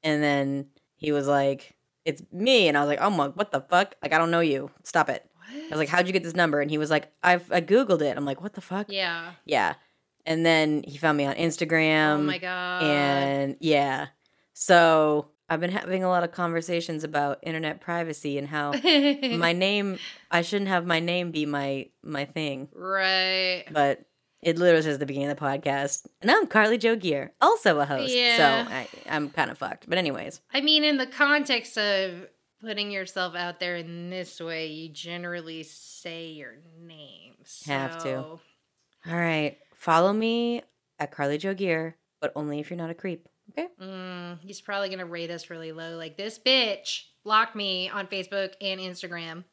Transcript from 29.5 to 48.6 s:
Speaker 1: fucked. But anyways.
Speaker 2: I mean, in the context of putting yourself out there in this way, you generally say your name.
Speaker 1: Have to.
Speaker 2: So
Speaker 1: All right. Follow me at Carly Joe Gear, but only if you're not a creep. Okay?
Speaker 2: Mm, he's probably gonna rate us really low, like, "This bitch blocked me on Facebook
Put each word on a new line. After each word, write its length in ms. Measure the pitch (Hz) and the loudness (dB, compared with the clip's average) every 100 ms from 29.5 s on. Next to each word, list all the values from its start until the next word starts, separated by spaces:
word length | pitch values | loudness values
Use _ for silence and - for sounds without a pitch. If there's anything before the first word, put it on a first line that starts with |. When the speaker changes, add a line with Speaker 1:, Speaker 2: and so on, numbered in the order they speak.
| - | -2
Speaker 1:
fucked. 340 | - - - | -8 -10 -4
But 80 | 175 | -2
anyways. 440 | 165 135 - - _ | -2 -4 -10 -14 _
Speaker 2:
I 80 | 277 | -2
mean, 220 | 285 311 | 2 4
in 140 | 302 277 | 4 0
the 100 | 254 | -4
context 680 | - 294 294 285 247 233 - | 0 2 2 2 -2 -2 -4
of 500 | 208 196 190 175 185 _ _ _ | 0 0 -2 -6 -16 _ _ _
putting 300 | 226 208 208 | -12 -8 -6
yourself 440 | 202 185 - 180 170 | -6 -6 -6 -6 -4
out 240 | 175 175 | -8 -6
there 160 | 180 175 | -6 -6
in 340 | 165 170 175 | -8 -10 -10
this 300 | 185 175 - | -10 -10 -10
way, 280 | 165 160 160 | -8 -8 -8
you 220 | 156 160 | -10 -14
generally 720 | 151 170 175 175 175 160 160 | -14 -12 -10 -8 -10 -10 -14
say 640 | 156 - - - 175 165 165 | -14 -16 -18 -16 -14 -12 -14
your 280 | 156 131 113 165 160 | -14 -18 -20 -20 -20
name. 520 | 170 156 139 90 104 _ - - 147 | -20 -20 -20 -20 -20 _ -20 -16 -4
Speaker 1:
Have 320 | 139 135 165 | -4 -4 -6
to. 40 | |
Speaker 2:
So 380 | 156 131 156 165 _ _ _ _ _ _ 170 | -6 -6 -8 -16 _ _ _ _ _ _ -6
Speaker 1:
All 100 | 170 | -2
right. 400 | 170 160 151 - _ - | 0 0 -2 -6 _ -8
Follow 380 | - 165 185 | 2 6 6
me 480 | 208 226 233 240 240 - _ _ _ | 2 0 0 -2 -4 -8 _ _ _
at 120 | 147 | -10
Carly 260 | - 143 151 | -4 -2 -2
Joe 160 | 190 | -4
Gear, 440 | 190 190 160 160 160 _ _ | -4 -2 -2 -4 -10 _ _
but 100 | 147 - | -8 -6
only 240 | 147 147 | -6 -6
if 100 | 147 | -8
you're 80 | 175 | -8
not 120 | 165 | -8
a 40 | |
creep. 340 | 165 196 170 _ _ - | -8 -8 -10 _ _ -14
Okay? 160 | - 349 359 | -10 -10 _
Speaker 2:
Mm, 580 | 190 190 185 180 175 175 | -14 -12 -12 -12 -12 -14
he's 200 | 185 202 | -16 -18
probably 280 | - 202 196 | -8 -6 -4
gonna 160 | 185 175 | -6 -10
rate 260 | 170 170 | -8 -8
us 180 | 170 - | -10 -12
really 220 | 165 160 | -12 -12
low, 240 | 160 165 165 | -12 -12 -10
like, 180 | 165 151 | -12 -10
"This 240 | 208 220 | -10 -2
bitch 640 | 254 262 226 196 - - - _ 208 | 2 4 2 -2 -6 -10 -10 _ 2
blocked 300 | 214 226 220 | 2 2 -2
me 320 | 202 185 185 | -4 -4 -4
on 180 | 202 190 | -6 -6
Facebook 460 | 196 185 196 190 - | -8 -4 -4 -4 -6